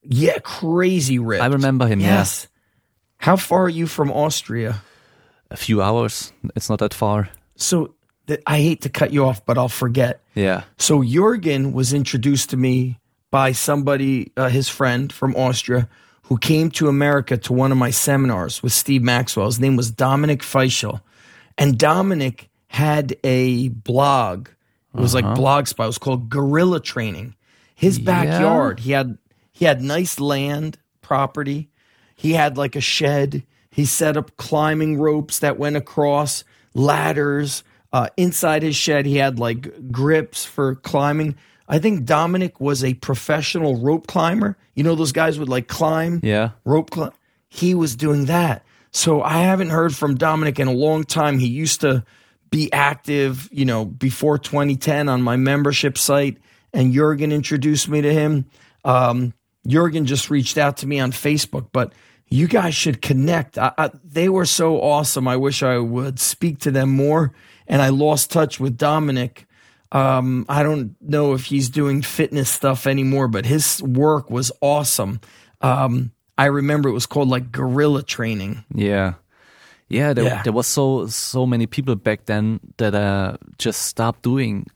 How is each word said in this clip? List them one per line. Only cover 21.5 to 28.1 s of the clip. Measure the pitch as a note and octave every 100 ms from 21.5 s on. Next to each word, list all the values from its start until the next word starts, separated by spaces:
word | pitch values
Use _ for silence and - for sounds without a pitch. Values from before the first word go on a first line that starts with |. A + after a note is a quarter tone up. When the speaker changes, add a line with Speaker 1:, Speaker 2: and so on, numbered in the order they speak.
| -
Speaker 1:
And | C#3+ A#2+
Dominic | D3 F3 G3 E3+ C3 - - _ _
had | A2+ D3+ D3+ C3+ -
a | C3+ B2+ B2+ A#2+ B2+
blog. | A#2 - B2 C#3+ C3+ G#2+ F#2 B2+ _ _ _ _
It | A#2
was | A#2+ B2
Speaker 2:
Uh-huh. | G#2
Speaker 1:
like | B2
Blogspot. | C3+ C#3+ C3 - A2+
It |
was | A#2
called | C3+ B2+ A2+
Gorilla | C#3 C#3 D3+ F#3 E3+
Training. | - B2+ A2 D#2 A#2+ - _ _ _ _
His | F3+ A#2+
Speaker 2:
Yeah. |
Speaker 1:
backyard, | C#3+